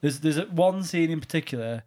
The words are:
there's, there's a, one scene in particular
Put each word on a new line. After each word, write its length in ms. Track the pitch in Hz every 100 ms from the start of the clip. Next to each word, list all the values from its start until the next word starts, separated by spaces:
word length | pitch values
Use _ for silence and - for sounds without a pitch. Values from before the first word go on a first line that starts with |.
there's, 180 | 147 139
there's 160 | 156 151
a, 60 | -
one 380 | 170 180 190
scene 280 | 180 175 165
in 80 | 160
particular 640 | - 165 - 127 113 113